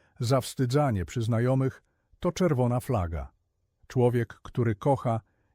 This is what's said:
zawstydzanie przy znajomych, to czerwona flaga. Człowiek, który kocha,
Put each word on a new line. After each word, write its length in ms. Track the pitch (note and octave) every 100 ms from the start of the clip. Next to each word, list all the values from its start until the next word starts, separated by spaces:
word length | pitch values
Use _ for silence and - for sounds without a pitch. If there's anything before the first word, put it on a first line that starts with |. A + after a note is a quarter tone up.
| _ -
zawstydzanie 840 | A2+ C3+ - - B2+ C#3 C#3+ G#2
przy 180 | E2 B2
znajomych, 600 | A2+ A2+ B2 C3 C3+ - _ _ _ _
to 120 | F3+
czerwona 480 | - F3+ C3 B2 B2
flaga. 520 | - A#2+ E2+ E2 C2 _ _ _ _ _ -
Człowiek, 480 | B2+ A#2+ A#2+ A#2
który 400 | - - - A#2
kocha, 460 | G#2 D3 C3+ B2 A2+ - _ _